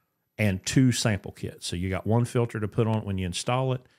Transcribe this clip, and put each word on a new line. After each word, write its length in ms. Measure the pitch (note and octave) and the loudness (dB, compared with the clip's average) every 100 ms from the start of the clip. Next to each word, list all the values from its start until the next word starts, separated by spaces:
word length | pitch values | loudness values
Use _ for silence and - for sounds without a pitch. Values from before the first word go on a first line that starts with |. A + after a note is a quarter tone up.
| _ _ _ - | _ _ _ 0
and 260 | G#2 F#2+ | 0 0
two 260 | - C#3+ B2+ | 0 4 4
sample 420 | A#2 A#2 G2+ - | 4 0 0 -4
kits. 340 | - - - - | -12 -12 -10 -8
So 100 | F2 | -4
you 140 | F#2+ | -4
got 160 | F#2 G2+ | -2 2
one 180 | A#2 | 2
filter 340 | A#2 B2 A#2 G#2+ | 2 0 -2 -4
to 80 | G#2 | -4
put 200 | - A2+ | 0 0
on 180 | A2 | 0
when 140 | G2+ F#2+ | -2 -4
you 80 | F2+ | -4
install 480 | F2 - B2 C3 | -4 -2 -2 0
it, 80 | B2+ - | -4 -8